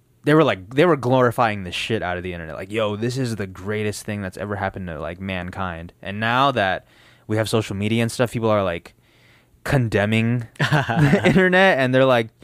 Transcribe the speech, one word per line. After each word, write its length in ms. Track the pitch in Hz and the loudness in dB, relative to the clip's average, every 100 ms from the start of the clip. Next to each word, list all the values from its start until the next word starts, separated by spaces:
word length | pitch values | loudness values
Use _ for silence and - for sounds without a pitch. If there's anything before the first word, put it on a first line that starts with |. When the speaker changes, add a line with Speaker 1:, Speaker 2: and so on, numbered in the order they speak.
| _ _ | _ _
Speaker 1:
they 100 | 135 | 2
were, 100 | 156 | 4
like, 280 | 139 95 92 | 4 2 -2
they 120 | 131 175 | 2 4
were 100 | 147 | 2
glorifying 680 | 123 131 123 113 117 104 90 | 2 4 4 4 0 0 -6
the 60 | |
shit 300 | - - 110 | -8 -4 -4
out 160 | 85 90 | -2 -4
of 60 | |
the 100 | 90 | -6
internet. 220 | 85 80 65 | -8 -10 -12
Like, 160 | 95 | -8
"Yo, 240 | 110 107 104 | -4 -2 -2
this 200 | 117 123 | -4 -2
is 200 | 123 107 | -4 -4
the 100 | 98 | -8
greatest 600 | 92 95 107 107 101 - | -8 -6 -4 -4 -6 -6
thing 160 | 104 | -6
that's 140 | 95 - | -6 -8
ever 180 | 104 98 | -6 -4
happened 320 | 95 98 90 | -4 -4 -8
to, 120 | 76 | -8
like, 200 | 78 90 | -8 -8
mankind." 720 | 98 92 90 90 92 82 85 - | -8 -6 -8 -8 -8 -8 -14 -14
And 180 | 92 104 | -12 -4
now 300 | 113 127 139 | 0 2 2
that 360 | 120 95 87 - _ _ _ - | 2 0 -2 -8 _ _ _ -4
we 100 | 107 | -2
have 100 | 107 | 0
social 280 | 117 - 98 | 0 -2 -4
media 260 | 107 113 | -2 0
and 100 | 113 | 0
stuff, 200 | - 120 | 0 -2
people 180 | 117 110 | 0 0
are, 140 | 107 | 0
like, 320 | 95 85 - _ _ _ _ _ _ _ | 0 -4 -10 _ _ _ _ _ _ _
condemning 840 | - 139 117 104 104 113 113 120 117 | -2 0 2 0 2 2 2 -2 -4
<laughs> 80 | - | -6
the 600 | 139 151 131 123 143 196 | 0 0 0 2 4 4
Speaker 2:
<laughs> 40 | - | 4
Speaker 1:
internet, 540 | 175 185 185 190 135 | 4 4 4 4 4
and 140 | 127 | 4
they're, 120 | 131 131 | 4 6
like, 240 | 120 117 - | 4 0 -8